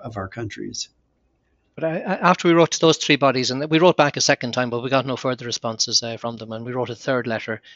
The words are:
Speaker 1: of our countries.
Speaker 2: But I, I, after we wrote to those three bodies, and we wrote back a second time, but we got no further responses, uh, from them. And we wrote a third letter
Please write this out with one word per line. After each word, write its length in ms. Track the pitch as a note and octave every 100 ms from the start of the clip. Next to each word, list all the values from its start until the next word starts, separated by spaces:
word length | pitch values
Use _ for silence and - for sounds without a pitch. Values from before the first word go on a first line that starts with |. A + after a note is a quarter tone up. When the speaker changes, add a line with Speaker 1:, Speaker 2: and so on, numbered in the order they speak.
Speaker 1:
of 160 | G#2+ G#2
our 100 | F#2+
countries. 600 | A#2 A2 - G2+ G#2 - _ _ _ _ _ _ _ _ -
Speaker 2:
But 100 | D#3+
I, 140 | F3
I, 140 | G3+ C#4+
after 340 | F3+ F3+ F3
we 40 |
wrote 180 | E3+ D#3+
to 80 | -
those 180 | E3 D#3
three 180 | - C#3
bodies, 340 | C#3 B2+ A#2
and 200 | C3 D#3
we 100 | D#3+
wrote 160 | F3+ E3
back 220 | D3 -
a 40 |
second 300 | - C#3 B2
time, 180 | B2 B2
but 120 | A#2
we 80 | B2
got 160 | C3+ C3
no 100 | A#2+
further 300 | C3 A#2+ A#2+
responses, 580 | - A2+ A2 - A2
uh, 140 | A#2 A2+
from 180 | A#2 A2+
them. 160 | A2
And 140 | A2+ A#2+
we 80 |
wrote 160 | B2 A#2+
a 60 | A#2
third 320 | - B2+ A#2+
letter 340 | A2 - A2 -